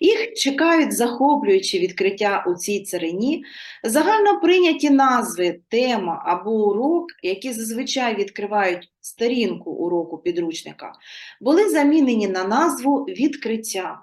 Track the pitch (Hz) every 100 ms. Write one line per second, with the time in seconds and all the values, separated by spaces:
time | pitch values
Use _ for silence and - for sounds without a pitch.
0 | 381 440 - - 277 277 320 330 254 208
1 | 240 - 277 294 202 190 - 190 180 -
2 | 190 196 208 196 180 175 - 202 196 175
3 | 165 180 247 330 - - - - 233 247
4 | 320 440 415 415 330 359 349 285 294 277
5 | 269 247 - 175 175 175 _ 226 254 226
6 | 175 160 - 180 196 220 208 202 277 339
7 | 339 - 180 190 269 220 220 226 269 269
8 | 240 208 196 - 202 208 190 180 - _
9 | - - 233 247 202 175 - - 170 175
10 | 165 156 175 175 165 165 151 151 - -
11 | - - - - 214 330 427 311 285 311
12 | 262 226 202 185 190 233 330 269 262 277
13 | - 185 294 - 226 226 220 190 175 -